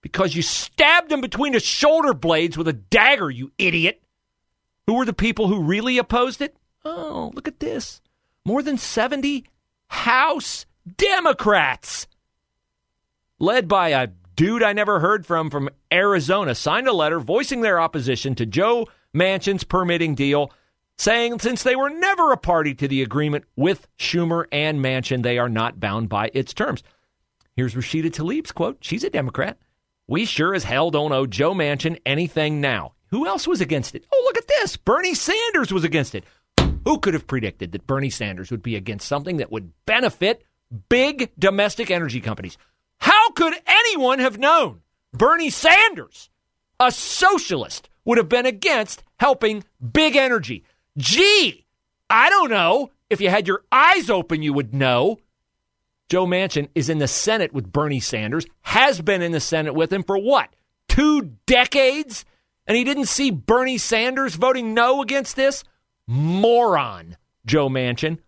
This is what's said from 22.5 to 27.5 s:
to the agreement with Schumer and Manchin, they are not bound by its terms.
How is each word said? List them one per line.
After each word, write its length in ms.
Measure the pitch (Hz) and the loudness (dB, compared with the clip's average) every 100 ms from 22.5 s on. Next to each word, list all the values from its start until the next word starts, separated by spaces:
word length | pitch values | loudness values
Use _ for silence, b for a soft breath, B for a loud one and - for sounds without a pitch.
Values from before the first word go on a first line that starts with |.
| 170 151 | 0 0
to 120 | 131 139 | -4 -2
the 160 | 135 | -2
agreement 440 | 127 135 151 147 _ - | -2 -2 -2 -4 _ -2
with 320 | 160 196 _ _ | 0 0 _ _
Schumer 460 | - 170 170 170 160 | -4 -2 0 -2 -4
and 320 | 143 151 151 | -4 -2 -2
Manchin, 380 | 131 131 127 127 | -2 -2 -2 -2
they 160 | 120 120 | 0 0
are 100 | 123 | -2
not 320 | 110 117 - | -2 -4 -4
bound 300 | 101 104 110 | -4 -4 -4
by 200 | 104 113 | -2 -2
its 180 | 131 131 | -4 -6
terms. 300 | - 254 170 _ _ _ _ _ _ _ | -6 -4 -6 _ _ _ _ _ _ _